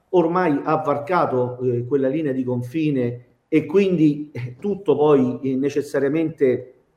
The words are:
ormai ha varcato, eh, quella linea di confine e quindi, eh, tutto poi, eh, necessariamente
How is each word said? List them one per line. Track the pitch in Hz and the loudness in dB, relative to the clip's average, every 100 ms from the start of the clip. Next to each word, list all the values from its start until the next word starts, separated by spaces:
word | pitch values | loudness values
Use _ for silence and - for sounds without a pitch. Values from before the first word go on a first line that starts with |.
| _ | _
ormai | 180 165 180 175 139 | 2 2 2 2 0
ha | 151 156 | 0 0
varcato, | 143 135 - 180 139 127 123 123 | 0 -2 0 0 2 0 -2 -2
eh, | 127 120 120 | -2 -2 0
quella | 143 131 | 0 0
linea | 156 151 | 0 -2
di | 131 | -2
confine | 123 123 120 165 151 135 120 120 - _ _ | -2 -4 -4 -2 0 0 -2 -6 -16 _ _
e | 156 151 | -2 2
quindi, | 196 190 175 156 147 151 | 0 2 4 2 2 -6
eh, | 120 123 - | -10 -10 -8
tutto | 208 190 - 135 | -6 -4 0 2
poi, | 151 139 123 127 | 4 4 4 -2
eh, | 135 131 | -4 -2
necessariamente | 139 143 139 143 139 160 156 160 135 113 - _ _ | -2 -2 -2 -2 0 0 -2 0 0 0 -6 _ _